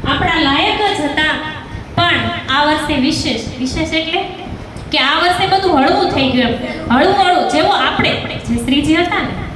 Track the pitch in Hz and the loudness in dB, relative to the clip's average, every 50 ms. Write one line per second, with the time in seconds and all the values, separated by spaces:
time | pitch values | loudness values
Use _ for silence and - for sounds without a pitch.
0 | - 269 285 269 - - 330 320 294 269 277 302 370 415 403 403 415 392 403 - | -2 -2 -2 0 0 0 0 2 2 2 2 2 0 0 0 0 0 0 0 -2
1 | 302 285 294 311 311 311 285 - - - - - - - - - - - - - | -2 -2 0 0 0 0 0 -4 -6 -8 -10 -12 -12 -12 -12 -12 -12 -4 0 0
2 | 339 349 311 247 226 226 226 233 - - 262 285 294 302 302 311 - - 302 262 | 2 2 2 0 -2 -4 -4 -6 -4 -2 0 2 2 2 2 0 0 -2 0 0
3 | 254 311 320 - - 302 226 220 - - - - 254 262 - 320 320 311 320 320 | 0 0 0 -2 -2 -2 -4 -4 -6 -8 -6 -6 -6 -4 -2 -4 -4 -2 -2 -2
4 | 320 320 339 381 392 381 - - - - - - - - - - - - - 285 | -2 -2 -4 -4 -4 -6 -10 -12 -10 -12 -12 -12 -12 -14 -14 -14 -8 -4 -2 0
5 | 262 277 302 320 339 349 359 359 392 381 370 392 392 370 330 269 269 320 381 403 | 2 2 2 2 2 2 2 2 2 2 2 2 2 2 4 4 4 4 2 2
6 | 370 330 - 285 262 262 247 247 240 233 233 - - - - - - - 233 262 | 2 0 2 0 0 2 2 2 2 0 -2 -4 -4 -6 -8 -6 0 2 2 4
7 | 311 392 403 403 370 359 359 - - - 269 302 320 - - - 262 294 - - | 4 4 4 4 4 4 4 2 2 2 2 2 2 4 2 2 0 0 0 0
8 | - - - - - - - - - - 233 233 233 - 269 285 285 302 320 339 | 0 0 -2 -2 -4 -6 -8 -8 -4 -2 -2 -2 0 2 2 2 4 4 4 4
9 | 349 349 415 381 277 - 185 180 - - - | 4 2 0 -2 -2 -4 -6 -6 -8 -8 -10